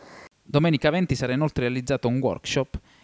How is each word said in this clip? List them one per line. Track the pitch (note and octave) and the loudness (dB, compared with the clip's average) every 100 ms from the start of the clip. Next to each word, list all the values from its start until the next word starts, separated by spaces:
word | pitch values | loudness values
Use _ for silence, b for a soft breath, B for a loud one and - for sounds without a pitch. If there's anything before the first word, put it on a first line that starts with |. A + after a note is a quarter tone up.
| B B B _ | B B B _
Domenica | - D3 E3 D3+ D3+ | -2 0 2 2 2
venti | E3+ F3+ B2 | 2 0 0
sarà | B2+ | -2
inoltre | C3 D3+ - | 0 0 0
realizzato | B2 B2+ B2+ C3+ A#2+ | -2 -2 -2 0 0
un | B2+ | 0
workshop | C3 F2 - C#3+ C3 - b b | 0 -2 -2 -2 -2 -6 b b